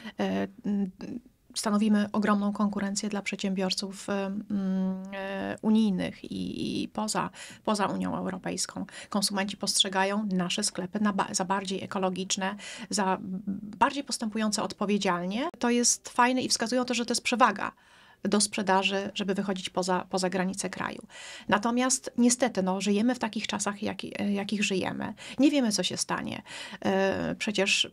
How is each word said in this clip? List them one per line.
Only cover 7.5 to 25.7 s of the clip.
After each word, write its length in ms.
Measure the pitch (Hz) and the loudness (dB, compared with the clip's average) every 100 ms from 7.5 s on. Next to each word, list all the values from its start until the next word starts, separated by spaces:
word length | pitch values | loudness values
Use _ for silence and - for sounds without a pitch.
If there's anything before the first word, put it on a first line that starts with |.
| - | -8
poza 220 | - 208 190 | -2 0 0
Unią 300 | 185 185 175 | 0 -2 -2
Europejską. 680 | 185 185 175 180 - 185 196 - - | -4 -6 -6 -4 -4 -6 -10 -12 -4
Konsumenci 480 | 208 196 202 202 196 | -2 0 0 -2 -2
postrzegają 680 | 196 - 202 190 196 202 214 | -2 2 2 2 2 2 0
nasze 320 | 185 175 - | 0 0 0
sklepy 360 | 202 - 180 208 | -2 -2 -4 2
na 140 | 214 | 2
ba-, 140 | 196 - | 2 0
za 140 | 190 185 | 0 0
bardziej 380 | 196 190 190 | 0 -2 -6
ekologiczne, 720 | - 196 190 180 190 - 190 208 - - 233 | -4 0 0 0 -2 -2 -2 -4 -10 -12 -4
za 280 | 202 190 185 196 185 - 196 208 180 | 0 2 0 -2 -6 -4 -6 -6 2
bardziej 260 | 262 277 | 2 2
postępujące 600 | 277 - 226 220 220 208 | -6 -4 -4 -2 0 0
odpowiedzialnie. 840 | 202 - 196 208 196 175 180 214 320 - | -2 -2 0 2 2 0 -2 -2 -4 -2
To 100 | 240 | 2
jest 400 | 240 240 - - | 4 4 2 -2
fajne 320 | - 247 254 | 2 4 4
i 80 | 240 | 0
wskazują 360 | - 226 254 247 | 0 0 0 0
to, 80 | |
że 120 | 233 233 | -2 0
to 60 | |
jest 120 | 240 | -2
przewaga 480 | - 233 240 202 - - _ - - - - | 0 4 4 4 -6 -8 _ -20 -20 -6 2
do 140 | 208 | 2
sprzedaży, 680 | 208 - 190 190 190 196 202 | 2 0 4 4 4 0 -2
żeby 200 | - 196 | -4 -2
wychodzić 360 | 202 196 185 - | 0 0 -2 -4
poza, 360 | - 180 180 - | -4 0 0 0
poza 200 | 190 185 | -2 0
granice 400 | 185 185 190 185 | 0 -2 -2 -6
kraju. 320 | - - - - - - - - | -4 -6 -6 -14 -18 -16 -16 0
Natomiast 640 | 202 233 240 254 - - - | 0 2 2 2 0 -2 4
niestety, 460 | 240 240 254 202 | 4 6 2 2
no, 180 | 185 190 | 0 0
żyjemy 340 | 202 202 240 254 | 2 4 4 2
w 40 | |
takich 280 | 226 214 - | -2 -4 -4
czasach, 360 | 208 202 202 | -2 -2 -4
jaki-, 380 | 208 190 - - | -6 -6 -10 -4
e, 100 | 202 | 0
jakich 300 | 196 202 208 | 0 0 -2
żyjemy. 500 | 208 190 - - - - - 226 | 0 0 0 -4 -6 -8 -14 4
Nie 120 | 285 | 6
wiemy, 200 | 294 233 | 6 2